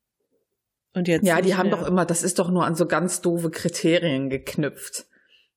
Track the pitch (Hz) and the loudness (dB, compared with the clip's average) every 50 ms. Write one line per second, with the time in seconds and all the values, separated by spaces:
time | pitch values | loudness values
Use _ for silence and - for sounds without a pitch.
0 | _ _ _ _ _ _ _ _ _ _ _ _ _ _ _ _ _ _ - 185 | _ _ _ _ _ _ _ _ _ _ _ _ _ _ _ _ _ _ -4 -4
1 | 180 175 165 156 - 180 165 165 185 190 196 190 180 202 208 180 147 143 180 185 | 0 2 2 2 4 4 4 4 4 2 2 2 2 2 0 0 0 0 2 2
2 | 165 170 170 - - 185 - - 180 175 180 180 156 - 165 160 170 156 175 147 | 2 2 0 -2 -2 -2 0 0 0 0 2 0 0 0 2 0 0 0 0 0
3 | 175 180 - - - 180 170 170 165 160 160 - - 170 - - - 165 165 175 | 0 -2 -4 -2 -2 -2 -2 0 -2 -4 -4 -4 -6 -4 -4 0 2 2 2 4
4 | 170 160 135 131 139 135 135 135 - - - - 151 135 - - - - - - | 2 0 -2 -2 -2 -4 -6 -6 -8 -8 -4 -2 -2 -2 -4 -8 -16 -14 -14 -14
5 | - _ _ _ _ _ _ _ _ _ _ | -14 _ _ _ _ _ _ _ _ _ _